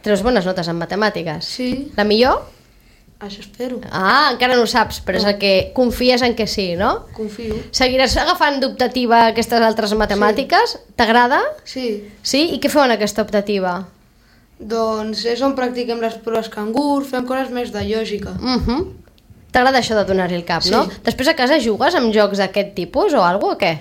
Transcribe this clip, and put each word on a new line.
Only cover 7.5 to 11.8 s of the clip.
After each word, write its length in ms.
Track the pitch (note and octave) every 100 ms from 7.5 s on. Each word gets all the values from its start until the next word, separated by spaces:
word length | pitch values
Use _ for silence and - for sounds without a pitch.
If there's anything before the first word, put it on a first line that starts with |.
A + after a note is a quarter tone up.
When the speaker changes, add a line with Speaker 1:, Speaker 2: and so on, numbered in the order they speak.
| G#3+ -
Speaker 1:
Seguiràs 460 | - B3+ B3+ C4 -
agafant 420 | D4 F4+ D4+ C#4
d'optativa 680 | C4 G3+ B3 B3+ A#3+ A#3 A3+
aquestes 340 | A3 A3+ A#3
altres 320 | A3+ G#3+ G#3+
matemàtiques? 760 | G#3+ G#3 G3+ G#3 A3 C4+ F4 A#4
Speaker 2:
Sí. 60 | - - -
Speaker 1:
T'agrada? 440 | A3 A#3 B3 D4+ C5 D5+
Speaker 2:
Sí. 460 | - C4